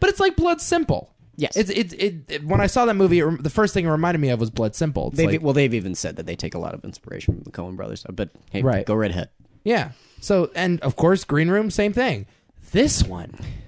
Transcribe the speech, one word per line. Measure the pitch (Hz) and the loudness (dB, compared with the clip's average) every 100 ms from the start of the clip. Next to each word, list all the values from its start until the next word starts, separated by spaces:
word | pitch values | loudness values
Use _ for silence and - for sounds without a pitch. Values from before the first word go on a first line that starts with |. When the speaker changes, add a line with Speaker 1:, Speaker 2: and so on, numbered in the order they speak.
Speaker 1:
but | 370 | 0
it's | 392 | 4
like | 392 | 2
Blood | - 339 330 | 4 2 2
Simple. | - 339 320 - - _ - - | 0 0 0 -2 -4 _ -16 -6
Speaker 2:
Yes. | 147 190 | -4 0
Speaker 1:
It's, | 190 | 0
it, | 180 180 | 0 -2
it, | 170 196 170 135 | -2 -4 -4 -10
it, | 147 | -8
when | 147 196 | 0 2
I | 202 | 4
saw | 262 240 | 4 2
that | 202 | 4
movie, | 190 175 | 4 4
it | |
rem-, | 156 165 | 2 0
the | 151 | -2
first | - 208 | 0 2
thing | 202 | 2
it | 165 | 0
reminded | 156 170 170 | 2 2 2
me | 143 | 2
of | 120 | 2
was | 113 | 0
Blood | 110 110 | 0 -2
Simple. | - 160 135 64 | 0 -2 -2 -4
It's | 143 | 0
Speaker 2:
They've | 160 | 2
Speaker 1:
like | |
Speaker 2:
e-, | 160 | 2
well, | 156 | 2
they've | 139 135 | 2 2
even | 113 95 | 2 -2
said | 92 87 80 | -4 -6 -8
that | |
they | 85 85 | -8 -6
take | 82 | -6
a | 87 | -6
lot | 82 | -8
of | 85 | -8
inspiration | - - - 95 - | -12 -16 -14 -8 -2
from | - | -4
the | - | -4
Coen | - 90 92 | -12 -10 -8
brothers, | - - - | -8 -10 -10
but | 90 95 - - | -6 -8 -8 -10
hey, | 101 | -2
Speaker 1:
Right. | 127 101 98 | 0 0 0
Speaker 2:
go | |
right | 107 107 | 0 0
ahead. | 90 - _ - - | -2 -6 _ -20 -8
Speaker 1:
Yeah. | 208 226 156 - _ - | 0 0 -2 -10 _ -10
So, | - 196 170 | 0 2 2
and | - 180 170 | 0 0 0
of | 139 - | -2 2
course, | 165 190 | 4 2
Green | - 143 165 | 2 0 2
Room, | 196 220 | 2 0
same | - 208 | 0 0
thing. | 202 254 117 101 _ _ - - | 0 0 -2 -8 _ _ -20 -2
This | 196 269 - | 2 4 4
one | - 90 - - - - | 0 -2 -12 -14 -12 -12